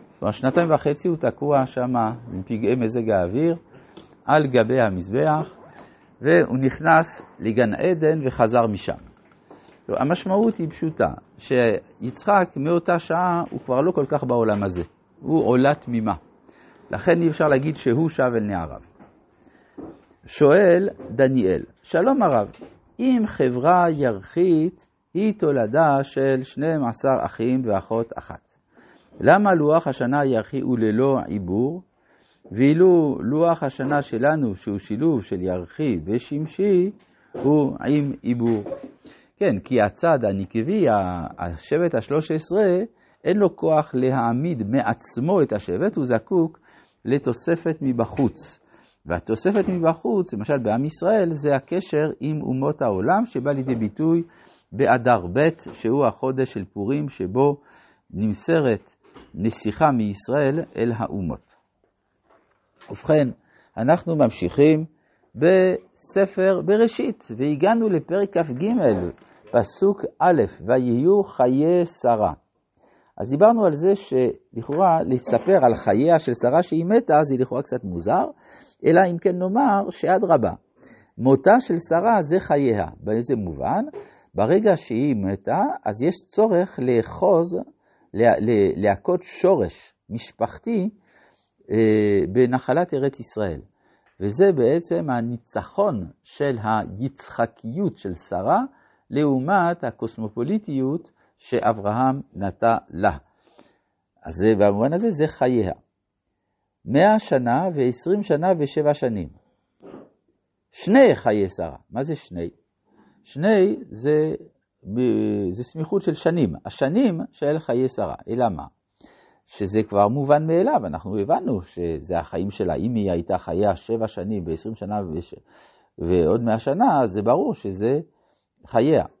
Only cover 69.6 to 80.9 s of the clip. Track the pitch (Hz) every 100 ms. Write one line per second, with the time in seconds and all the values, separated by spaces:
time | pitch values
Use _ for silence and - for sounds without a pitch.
69.6 | 101 - 196 196 - - 170 156 98 -
70.6 | 101 131 123 120 165 202 190 - 127 135
71.6 | 160 175 170 - 123 113 92 71 _ _
72.6 | _ _ _ _ _ - 113 143 214 226
73.6 | 190 147 185 202 - 131 123 - _ 113
74.6 | 113 151 190 165 82 127 - 117 180 190
75.6 | 123 110 107 104 160 165 139 117 123 160
76.6 | 175 160 175 226 226 151 143 127 123 123
77.6 | - 127 101 85 92 175 311 - _ -
78.6 | _ _ - 170 185 170 190 180 185 226
79.6 | 269 202 202 - 156 190 185 147 95 -
80.6 | _ _ -